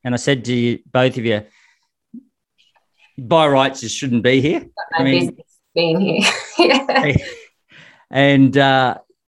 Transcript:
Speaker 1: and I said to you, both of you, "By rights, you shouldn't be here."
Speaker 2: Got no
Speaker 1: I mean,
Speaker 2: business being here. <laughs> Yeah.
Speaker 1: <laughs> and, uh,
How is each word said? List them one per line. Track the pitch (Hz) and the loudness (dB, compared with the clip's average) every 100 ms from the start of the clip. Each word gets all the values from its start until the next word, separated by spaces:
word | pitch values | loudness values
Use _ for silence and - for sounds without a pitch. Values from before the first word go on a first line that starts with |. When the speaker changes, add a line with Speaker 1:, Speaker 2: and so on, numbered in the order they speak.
Speaker 1:
and | 127 | -6
I | 120 | -4
said | - 135 110 | -2 -2 -2
to | |
you, | 123 120 120 _ | -2 -2 -4 _
both | 131 127 123 | 0 0 -2
of | 117 | -4
you, | 104 104 _ _ _ _ _ _ 240 - _ _ _ _ _ _ _ _ - | -4 -6 _ _ _ _ _ _ -20 -20 _ _ _ _ _ _ _ _ -12
"By | 120 165 151 | 0 2 4
rights, | 135 135 131 | 4 0 -2
you | 117 | -10
shouldn't | - 139 120 | -8 -4 0
be | 120 131 | 2 2
here." | 139 247 | 2 -2
Speaker 2:
Got | - - - | -6 -16 -8
no | - | -2
Speaker 1:
I | |
mean, | - - 175 | 0 0 -2
Speaker 2:
business | - - _ _ 170 | -8 -20 _ _ -4
being | 170 165 | 0 0
here. | 190 - 202 - | 0 0 -2 -4
<laughs> | - - | -6 0
Yeah. | 339 269 - 262 156 - - - - _ | 2 2 0 -2 0 -2 -4 -18 -20 _
Speaker 1:
<laughs> | _ - - _ _ | _ -20 -20 _ _
and, | - 139 139 135 135 | 0 4 4 4 4
uh, | 135 135 127 98 - _ _ _ | 2 2 0 -4 -12 _ _ _